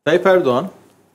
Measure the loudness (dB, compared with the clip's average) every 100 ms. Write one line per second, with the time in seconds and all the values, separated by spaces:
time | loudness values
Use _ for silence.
0 | -2 0 2 2 0 -2 -4 -12 _ _
1 | _